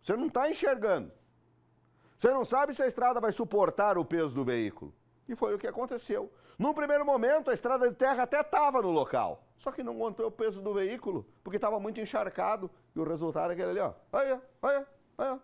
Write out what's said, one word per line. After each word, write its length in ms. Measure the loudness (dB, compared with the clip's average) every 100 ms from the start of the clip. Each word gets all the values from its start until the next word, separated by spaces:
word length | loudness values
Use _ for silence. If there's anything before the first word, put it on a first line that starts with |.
Você 140 | -2 -2
não 140 | 0
tá 200 | 0 0
enxergando. 600 | 0 0 2 2 0 -2 -16 _ _ _ _ _ _ _ _ _ _
Você 160 | 2
não 140 | 2 2
sabe 260 | 2 0
se 100 | 0
a 40 | -2
estrada 340 | 2 2 2
vai 120 | 0
suportar 640 | -2 0 4 4 4 2 2
o 80 | 0
peso 280 | 0 0
do 80 | 0
veículo. 520 | 0 0 -2 -6 -18 _ _ _ -12
E 80 | -4
foi 180 | -2
o 40 | -2
que 80 | -4
aconteceu. 680 | -6 -6 -6 -4 -4 -4 -12 -20 -2
Num 160 | -2
primeiro 300 | 0 0 2
momento, 460 | 2 2 4 2 2
a 40 |
estrada 340 | -2 0 2 2
de 60 | 4
terra 260 | 2 2
até 200 | 0 0
tava 380 | 2 4 4 4
no 100 | 2
local. 540 | 2 2 0 0 -4 _ _
Só 140 | -8
que 120 | -6
não 100 | -8
aguentou 340 | -4 -4 -2 -6
o 40 |
peso 300 | -2 -4 -2
do 140 | -4
veículo, 500 | -2 -2 -4 -6 -6 -8 _
porque 160 | -6 -2
tava 200 | 0 -2
muito 220 | -4 -6
encharcado. 720 | -4 -4 -4 -2 -2 -2 -4 -12 _
E 60 | -6
o 40 |
resultado 460 | -4 -2 -2 -2 -2
é 20 |
aquele 160 | -2 -2
ali, 100 | -2
ó. 120 | -2 -6 _
Aí, 200 | -2 0
ó, 340 | -2 -6 _ 0
aí, 100 | 0
ó, 460 | -2 _ _ -6
aí, 80 | -4
ó. 80 | -4